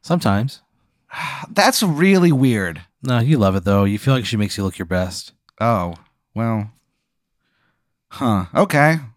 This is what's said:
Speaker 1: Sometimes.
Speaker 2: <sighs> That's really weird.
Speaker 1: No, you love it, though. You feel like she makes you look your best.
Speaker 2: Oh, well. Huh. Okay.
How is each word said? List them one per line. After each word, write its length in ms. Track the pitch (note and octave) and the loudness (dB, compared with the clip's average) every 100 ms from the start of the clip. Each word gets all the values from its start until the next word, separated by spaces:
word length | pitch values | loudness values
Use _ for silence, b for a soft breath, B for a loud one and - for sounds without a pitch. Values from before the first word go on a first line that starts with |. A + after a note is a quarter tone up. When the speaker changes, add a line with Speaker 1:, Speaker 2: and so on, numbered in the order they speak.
Speaker 1:
Sometimes. 600 | - E3+ A2+ G2+ C3+ - _ _ _ _ _ | -2 0 2 0 -2 -8 _ _ _ _ _
Speaker 2:
<sighs> 420 | - - - - | -12 -12 -12 -4
That's 320 | - G#3 A#3+ | 2 2 2
really 480 | G3 D3 F#3+ F#3+ F3 | 0 2 4 6 4
weird. 500 | C3+ C3 A2 F#2 D#2 - _ C3 | 4 2 0 -4 -8 -16 _ -4
Speaker 1:
No, 140 | B2 | 0
you 180 | A#2+ D3+ | 2 2
love 180 | G2 F#2+ | 2 2
it, 80 | F2+ | 2
though. 180 | G2+ | 2
You 160 | G2+ G#2 | 2 0
feel 140 | C3+ | 0
like 120 | C3 G2+ | 0 0
she 120 | A2 | -2
makes 200 | G#2 - | -2 -2
you 60 | |
look 140 | G2 - | -6 -6
your 80 | E2+ | -4
best. 480 | F#2 F#2 F2 - _ _ _ | -2 -4 -8 -16 _ _ _
Speaker 2:
Oh, 320 | A2+ A2 F2 E2 _ _ _ | -2 0 -4 -10 _ _ _
well. 380 | G#2+ A2+ A2 G#2 _ _ _ _ _ _ _ _ _ _ _ _ _ _ | -6 -4 -4 -6 _ _ _ _ _ _ _ _ _ _ _ _ _ _
Huh. 360 | - A2+ C#3+ F2 - | -6 -2 -2 0 0
Okay. 420 | G3 D3 D3+ D#3+ B2+ | 2 2 2 0 -6